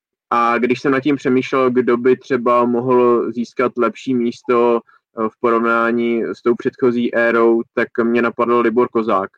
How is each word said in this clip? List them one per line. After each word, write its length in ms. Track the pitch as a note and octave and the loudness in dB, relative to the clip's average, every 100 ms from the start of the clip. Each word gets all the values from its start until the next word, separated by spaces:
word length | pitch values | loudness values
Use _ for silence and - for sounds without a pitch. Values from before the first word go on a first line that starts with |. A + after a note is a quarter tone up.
| _ _ _ | _ _ _
A 280 | A#2 A#2+ A#2 | 0 0 0
když 240 | B2 B2 | 0 0
jsem 100 | D3+ | 0
nad 80 | C3+ | 0
tím 160 | C#3 C#3 | 0 -2
přemýšlel, 540 | C#3 B2+ B2+ C3+ C3 | 0 0 0 0 2
kdo 260 | B2 A#2+ A#2+ | 2 0 2
by 200 | B2 B2+ | 2 0
třeba 480 | - B2+ A#2+ B2 A#2+ | 0 -2 0 0 2
mohl 680 | A#2+ B2+ B2 B2 A#2+ F#2 | 0 0 2 4 2 -2
získat 400 | A2+ A2+ - B2 A#2+ | -6 -8 -4 -4 0
lepší 360 | A2+ - - | -2 -2 -4
místo, 680 | B2+ A#2 - - A#2+ A#2+ A#2 | -2 -2 -4 -2 2 2 0
eh, 500 | - _ _ A#2 A2 | -4 _ _ -8 -8
v 100 | - | -4
porovnání 840 | A#2+ A#2 A#2 A#2 A#2 A#2+ A#2 A#2 | -2 0 0 0 0 -2 -2 -2
s 180 | E2+ - | -4 -4
tou 140 | B2 A#2 | -2 -2
předchozí 600 | B2 - B2+ A#2+ A#2+ A#2 | -4 -2 0 0 -2 0
érou, 460 | A#2 A#2 A#2 A#2 A#2 | 0 2 2 2 -2
tak 140 | - A#2+ - | -4 -4 -2
mě 180 | A#2 A#2+ | 0 0
napadl 380 | A#2 A2 A#2+ A#2+ | -2 -2 0 0
Libor 280 | A#2 A2+ A#2+ | 2 0 0
Kozák 420 | A#2 A2 G2 F#2+ | -2 -2 -2 -4